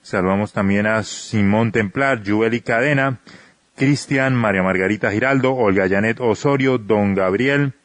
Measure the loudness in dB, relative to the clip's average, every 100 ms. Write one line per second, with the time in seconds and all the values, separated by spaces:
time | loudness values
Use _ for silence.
0 | -4 -2 0 0 -2 -2 0 0 0 -2
1 | -4 -12 -6 0 2 2 2 0 -2 -2
2 | 0 -2 -2 0 0 -2 -2 -2 0 0
3 | 0 -4 -12 -20 -20 _ _ -2 0 0
4 | 0 -2 0 0 0 0 0 0 0 0
5 | -2 0 0 2 0 0 2 2 2 0
6 | 0 0 -2 0 0 0 0 -2 0 0
7 | 2 0 0 0 0 0 -2 -6